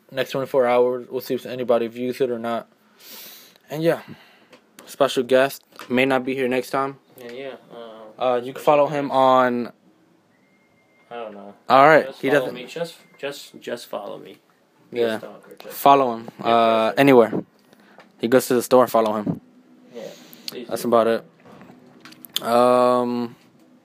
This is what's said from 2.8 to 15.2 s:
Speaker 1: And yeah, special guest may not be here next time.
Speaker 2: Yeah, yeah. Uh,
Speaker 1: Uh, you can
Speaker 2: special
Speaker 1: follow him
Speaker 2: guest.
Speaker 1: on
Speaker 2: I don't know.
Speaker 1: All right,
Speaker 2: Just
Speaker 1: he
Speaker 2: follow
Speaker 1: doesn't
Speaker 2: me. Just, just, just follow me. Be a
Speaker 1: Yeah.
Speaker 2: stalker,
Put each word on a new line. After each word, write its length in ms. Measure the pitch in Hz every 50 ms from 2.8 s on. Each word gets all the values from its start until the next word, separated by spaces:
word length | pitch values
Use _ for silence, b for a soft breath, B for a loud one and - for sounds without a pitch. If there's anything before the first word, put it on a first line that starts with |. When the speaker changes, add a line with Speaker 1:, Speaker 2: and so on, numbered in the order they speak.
| B B B B B B B B B B B B B B B B _ -
Speaker 1:
And 120 | 139 156
yeah, 200 | 160 165 151 113 - - - B B B B B B B B B _ _ _ - -
special 380 | - - - 143 127 - 139 123
guest 400 | 120 131 127 135 139 - - _ _ _ - - -
may 160 | 127 127 131
not 200 | 135 131 127 123
be 100 | 135 131
here 140 | 135 131 123
next 220 | 127 127 123 -
time. 260 | - 135 135 139 139 - _ _ _
Speaker 2:
Yeah, 140 | - 123 120
yeah. 240 | 120 131 139 135 123 - _ - 120
Uh, 140 | 117 117 117 110 110 110 - - -
Speaker 1:
Uh, 140 | 120 131 123
you 160 | 123 120 131
can 100 | 139 -
Speaker 2:
special 20 | -
Speaker 1:
follow 220 | 160 147 147 143
him 180 | 139 151 143 143
Speaker 2:
guest. 80 | 131 131
Speaker 1:
on 560 | 135 131 131 131 127 127 123 123 120 117 - - _ _ _ _ _ _ _ _ _ _ _ _ _ _ _ _ _ _ _ _ _ _ _ _ _ _ -
Speaker 2:
I 60 | 120
don't 180 | 120 113 107 101
know. 200 | 101 101 101 101 _ _ -
Speaker 1:
All 180 | 120 135 139
right, 180 | 156 160 139 -
Speaker 2:
Just 140 | 135 135 -
Speaker 1:
he 60 | - 135
Speaker 2:
follow 100 | 143 143
Speaker 1:
doesn't 140 | 127 120 123
Speaker 2:
me. 100 | 123 123
Just, 300 | 120 - 160 170 - - - _ _ _
just, 420 | - - 139 143 - - - - -
just 240 | - 120 120 123 -
follow 300 | - - 107 101 104 101 98
me. 180 | 98 95 - - _ _ _ _ _ _ _ _ _ -
Be 100 | 120 120 117
a 40 |
Speaker 1:
Yeah. 100 | 113 110
Speaker 2:
stalker, 360 | 107